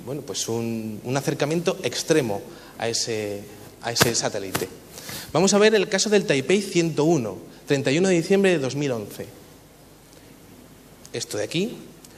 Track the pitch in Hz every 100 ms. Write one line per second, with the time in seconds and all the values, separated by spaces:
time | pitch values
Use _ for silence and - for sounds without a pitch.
0 | - 143 - 95 - 113 117 113 110 107
1 | 120 135 135 147 143 165 175 180 - -
2 | - 156 117 101 - - - - 113 113
3 | - 110 104 101 104 - - - 117 117
4 | 123 117 131 110 95 92 92 - - -
5 | - - - 143 196 202 214 214 185 190
6 | 220 202 202 143 135 190 196 175 165 143
7 | 147 170 110 95 - - - 143 135 143
8 | 190 175 160 196 196 170 131 135 147 117
9 | 104 - 98 - - - - - - -
10 | - - - - - - - - - -
11 | - 120 - 107 107 160 214 262 - -
12 | -